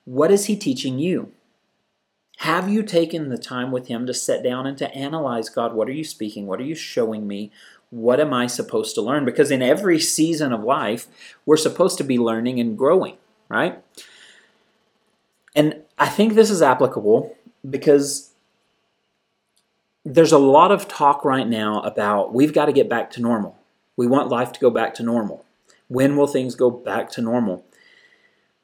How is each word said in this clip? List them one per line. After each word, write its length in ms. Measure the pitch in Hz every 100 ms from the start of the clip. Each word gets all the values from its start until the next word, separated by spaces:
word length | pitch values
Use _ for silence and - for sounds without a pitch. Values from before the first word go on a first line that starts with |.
What 280 | - 127 160
is 140 | 196 202
he 120 | 202
teaching 420 | 143 123 135 127
you? 320 | 175 170 - _ _ _ _ _ _ _ _ _ _ -
Have 280 | 156 170 190
you 160 | 214
taken 460 | 214 170 165 170 143
the 80 | 117
time 340 | - 127 131
with 160 | 127 131
him 180 | 117 123
to 80 |
sit 300 | 123 - 123
down 240 | 127 127 135
and 100 | 139
to 160 | 147
analyze, 540 | 135 139 160 139 117 110
"God, 240 | - 117
what 140 | 113 110
are 60 |
you 100 | 147
speaking? 420 | 156 - 107 104 101
What 140 | 98
are 60 | 135
you 100 | 160
showing 500 | - 127 113 107 104
me? 260 | 101 104 _ - _ _
What 300 | 117 117 127
am 140 | 147
I 140 | 127 123
supposed 480 | - 110 113 107 -
to 60 |
learn?" 240 | 107 147 127
Because 240 | 135 139
in 120 | 131
every 380 | 127 170 202 160
season 540 | - - 160 156 143
of 100 | 113
life, 440 | 110 147 113 117 - _ - - -
we're 120 | 151
supposed 400 | 143 - 185 -
to 60 |
be 160 | 135 123
learning 400 | 117 113 120 123
and 180 | 117 107
growing, 400 | 135 185 - - _ _ _
right? 320 | 110 170 - _ - - _ - _ _ _ _ _ _ _ _ _ _ _ _ 151
And 260 | 151 - - -
I 100 | 139
think 280 | - 220 214
this 160 | 208
is 100 | 180
applicable 720 | 143 127 127 120 104 123 143 - _ _ 135
because 640 | 139 156 143 139 - - _ _ _ _ _ _ _ _ _ _ _ _ _ _ _ _ _ 151
there's 260 | 135 156
a 60 | 147
lot 340 | 135 147 185
of 160 | 196 -
talk 380 | - 143 139 143
right 220 | 131 113
now 340 | 110 107 107
about 500 | 104 113 104 101 95
we've 220 | 117 151
got 120 | 156 147
to 60 |
get 160 | 135 113
back 220 | 117 110
to 100 | 123
normal. 360 | 117 113 92 - _ _ _ -
We 100 | 120
want 240 | 135 127
life 220 | 120 127
to 80 | -
go 100 | 127
back 240 | 113 113 -
to 80 |
normal. 400 | 117 117 101 - _ _ _ _ _
When 280 | 127 135 143
will 120 | 143
things 260 | 139 127
go 160 | 123 123
back 400 | 117 104 104 -
to 100 | -
normal? 440 | 113 123 104 90 - _ _ _ _ _ _ _ _ _